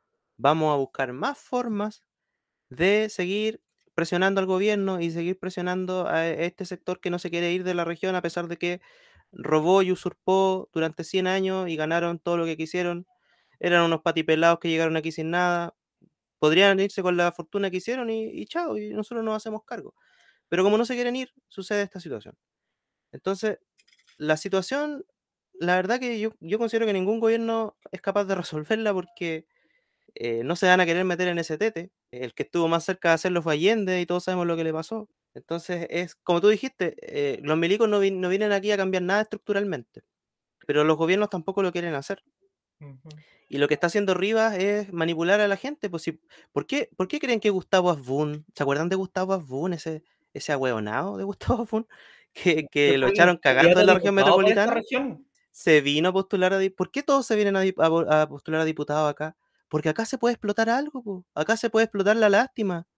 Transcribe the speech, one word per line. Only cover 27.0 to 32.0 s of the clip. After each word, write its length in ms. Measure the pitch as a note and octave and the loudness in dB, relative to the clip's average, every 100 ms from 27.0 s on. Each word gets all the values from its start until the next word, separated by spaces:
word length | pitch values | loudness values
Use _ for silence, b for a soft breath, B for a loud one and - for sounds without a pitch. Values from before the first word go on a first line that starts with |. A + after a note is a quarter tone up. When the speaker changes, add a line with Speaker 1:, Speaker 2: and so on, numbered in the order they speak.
| F#3 A3+ | 0 0
Speaker 1:
gobierno 560 | A3+ A#3 A3+ A3+ G#3+ - - | 0 0 0 -4 -4 -10 -16
es 80 | F#3 | -8
capaz 220 | - G3 | -4 -2
de 100 | F#3+ F#3 | -2 -4
resolverla 560 | - D#3 D3 A3 A3 | -4 -8 -4 -2 -2
porque, 520 | F#3+ F3+ - E3+ D#3+ - _ _ _ _ _ _ | -2 -6 -8 -6 -6 -10 _ _ _ _ _ _
eh, 300 | - A#2 A#2 | -6 -4 -2
no 120 | B2+ F3 | -2 2
se 100 | F#3 | 4
van 120 | F3+ | 4
a 60 | F3 | 4
querer 180 | E3+ | 2
meter 240 | F#3 F3 F3+ | 0 -2 -2
en 100 | E3+ | -2
ese 200 | D#3+ D#3 | -4 -2
tete. 340 | A3 F3 F3+ _ | -2 -4 -12 _